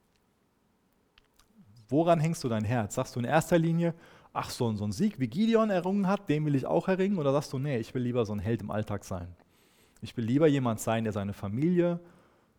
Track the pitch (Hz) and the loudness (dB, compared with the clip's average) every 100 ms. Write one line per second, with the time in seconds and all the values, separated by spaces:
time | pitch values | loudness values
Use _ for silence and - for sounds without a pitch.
0 | _ _ _ _ _ _ _ _ _ _ | _ _ _ _ _ _ _ _ _ _
1 | _ _ _ _ _ _ - - - 139 | _ _ _ _ _ _ -20 -20 -2 2
2 | 165 170 160 165 127 110 104 123 104 - | 4 4 2 0 -2 -2 0 0 -2 -4
3 | 131 127 120 151 - 175 165 165 170 160 | -4 -4 0 0 4 2 2 0 -2 -4
4 | - - - 120 127 - 117 104 104 104 | -12 -20 -12 -8 -6 -2 -2 -2 -4 -2
5 | 208 135 120 151 226 220 220 180 185 202 | -2 -2 -4 0 2 4 2 0 0 0
6 | 190 202 - 151 151 135 - 160 190 185 | 0 0 0 0 2 0 2 0 2 0
7 | 190 196 139 139 - 131 147 123 - 131 | 0 0 2 0 0 -4 -2 -2 -4 -4
8 | 120 123 104 104 98 113 104 104 107 101 | -2 0 0 -2 -2 -2 -2 -4 -4 -6
9 | - 92 90 87 _ _ _ _ _ _ | -6 -10 -10 -16 _ _ _ _ _ _
10 | 113 - 110 139 160 139 123 110 - 113 | -12 -6 0 4 4 4 2 0 0 0
11 | 110 101 101 101 101 110 160 175 175 170 | 0 -2 -4 -6 -6 -2 0 2 2 0
12 | - - _ _ _ | -8 -20 _ _ _